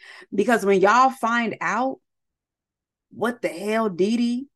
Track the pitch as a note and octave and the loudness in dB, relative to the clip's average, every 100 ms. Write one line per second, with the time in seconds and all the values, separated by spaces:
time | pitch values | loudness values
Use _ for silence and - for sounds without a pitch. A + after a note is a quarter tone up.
0 | - - - G3 G3+ A3+ F#3+ G3 F#3+ A#3 | -20 -20 -6 -2 0 0 2 4 4 4
1 | C4 B3 A3+ A#3 A3+ - E3 G#3 C4 - | 4 2 -2 -2 -4 -4 -4 -2 -4 -6
2 | _ _ _ _ _ _ _ _ _ _ | _ _ _ _ _ _ _ _ _ _
3 | _ A#2 A3+ B3 E3 D#3+ G3+ A3 A3 E3+ | _ -6 -6 -4 -6 -6 -4 -2 -2 0
4 | G3 A#3 A#3+ A#3+ C#4+ | 0 2 0 -2 -8